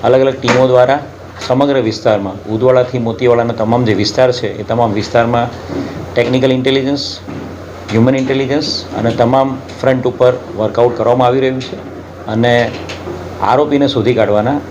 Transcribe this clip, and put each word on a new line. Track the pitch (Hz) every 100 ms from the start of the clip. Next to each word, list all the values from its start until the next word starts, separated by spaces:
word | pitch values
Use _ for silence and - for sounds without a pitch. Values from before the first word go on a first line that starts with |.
અલગ | 113 131
અલગ | 135 135
ટીમો | 123 123 131
દ્વારા | 127 123 143 147 - - - -
સમગ્ર | 131 143 135
વિસ્તારમાં, | 110 110 123 107 98 95
ઉદવાડાથી | - 110 127 127 123 127
મોતીવાડાના | 113 113 123 120 117
તમામ | 110 110 117 127
જે |
વિસ્તાર | 98 104 - 127
છે, | 123 107 95
એ |
તમામ | 101 113 117
વિસ્તારમાં | 107 104 120 117 120 120 - - - - - -
ટેકનિકલ | - 120 127 131
ઇન્ટેલિજન્સ, | 131 131 135 131 143 - - - - - - - - -
હ્યુમન | 110 123 135
ઇન્ટેલિજન્સ | 131 135 135 143 143 - - 107
અને | 110
તમામ | 117 117 131 135 131 - -
ફ્રન્ટ | 131 131
ઉપર | 123 113 127 127 - 98
વર્કઆઉટ | 107 104 120 120
કરવામાં | 110 123 123
આવી | 131
રહ્યું | 131 131
છે | 127 - - - - - -
અને | 110 120 120 117 - - - - - - -
આરોપીને | 98 127 151 143 139
શોધી | 123 107
કાઢવાના | 113 107 104 113 143 -